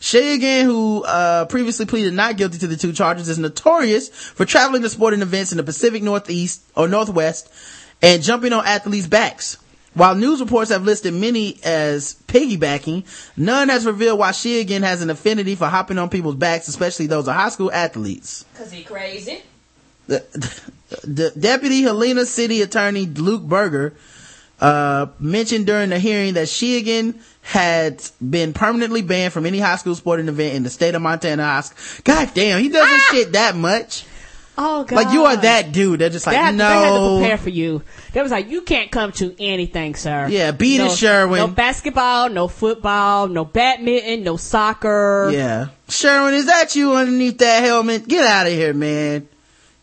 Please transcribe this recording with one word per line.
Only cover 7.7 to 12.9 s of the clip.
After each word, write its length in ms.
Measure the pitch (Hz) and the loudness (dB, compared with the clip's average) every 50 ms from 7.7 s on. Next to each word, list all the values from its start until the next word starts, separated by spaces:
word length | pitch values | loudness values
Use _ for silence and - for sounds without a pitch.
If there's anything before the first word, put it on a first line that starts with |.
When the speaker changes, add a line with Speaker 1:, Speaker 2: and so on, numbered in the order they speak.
| - - - - - _ | -20 -20 -20 -20 -6 _
Speaker 1:
and 220 | - 175 180 170 151 | 4 4 4 4 2
jumping 280 | 175 233 247 233 247 | 0 -2 0 0 0
on 140 | 233 220 - | 0 0 0
athletes' 420 | 196 208 202 202 208 208 208 185 160 | 0 -2 -2 -2 -4 -4 -4 -2 2
backs. 500 | 175 214 233 151 - - - - - - _ _ _ _ _ _ _ | 2 2 2 0 -4 -8 -12 -12 -12 -14 _ _ _ _ _ _ _
While 220 | 165 175 185 185 | 4 4 6 6
news 240 | 196 220 269 320 269 | 4 2 0 0 -2
reports 320 | 262 208 240 233 220 214 | -2 0 0 0 2 2
have 120 | 220 190 185 | -2 0 2
listed 280 | 208 214 202 - 185 170 | 0 0 0 -2 -4 -4
many 460 | 175 202 233 247 226 214 202 - - - | -2 -2 0 0 -2 -2 -4 -6 -6 -4
as 500 | 160 165 156 151 147 147 147 143 - - - _ - | -2 -2 0 0 -2 -2 -4 -6 -8 -12 -14 _ 2
piggybacking, 760 | - 247 302 269 214 165 156 147 143 143 - - | 2 2 4 4 0 0 0 0 -2 -2 -4 -6